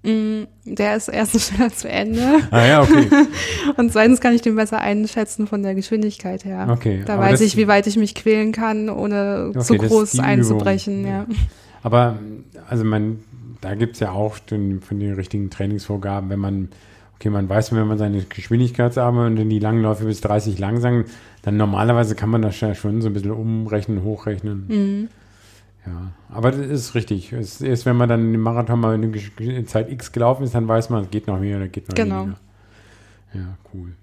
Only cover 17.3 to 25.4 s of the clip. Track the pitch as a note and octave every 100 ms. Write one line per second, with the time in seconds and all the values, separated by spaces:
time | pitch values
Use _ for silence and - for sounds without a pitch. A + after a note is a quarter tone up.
17.3 | G#2 F#2+ G2+ A2 A2+ G#2+ G#2+ G#2 G2+ F#2+
18.3 | - - A#2 B2 B2 A#2+ B2 A#2+ A#2+ A#2
19.3 | A2 A2 G#2+ G#2+ A2+ A2 G#2+ A2 G#2 G#2
20.3 | G#2 G#2 F#2+ G2 A#2 B2 A#2+ A2 - -
21.3 | - - G#2 G#2 G2 A2 A#2+ A2 G#2 G#2
22.3 | A#2 G#2+ F#2 A2 G2 G#2 A2 A2+ G2+ G2
23.3 | A2 A2 A2+ A2 G#2+ G2+ G#2 G2 G#2+ -
24.3 | G2+ G#2 G2+ G2 - G2 G3+ A3 - _
25.3 | _